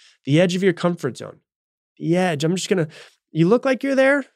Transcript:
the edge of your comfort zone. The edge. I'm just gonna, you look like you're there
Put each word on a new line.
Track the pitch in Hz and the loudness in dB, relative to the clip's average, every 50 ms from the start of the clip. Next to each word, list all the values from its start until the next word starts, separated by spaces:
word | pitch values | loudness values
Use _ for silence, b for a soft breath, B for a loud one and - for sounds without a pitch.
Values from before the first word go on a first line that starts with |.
| b b b b b | b b b b b
the | 135 143 160 | 0 2 2
edge | 185 185 180 | 2 2 0
of | 185 196 | 0 0
your | 190 175 | 0 0
comfort | - - 175 175 - - 131 110 - | 0 -2 -4 -4 -4 -6 -8 -8 -10
zone. | 113 101 - _ _ _ _ _ _ _ _ _ _ _ _ - | -14 -16 -16 _ _ _ _ _ _ _ _ _ _ _ _ -8
The | 151 156 170 | -2 0 0
edge. | 180 185 180 160 139 156 | 0 0 0 -2 -2 -2
I'm | 160 185 | -2 -2
just | 180 - - | -2 -2 -2
gonna, | 202 180 156 156 B B B B B B B _ | -2 -2 -2 -4 B B B B B B B _
you | - 160 165 175 | 0 0 2 4
look | 226 247 247 | 2 2 2
like | 269 262 214 | 0 -2 -2
you're | - 277 269 | -2 -2 0
there | 262 262 269 285 285 262 _ _ | 2 2 4 2 0 -2 _ _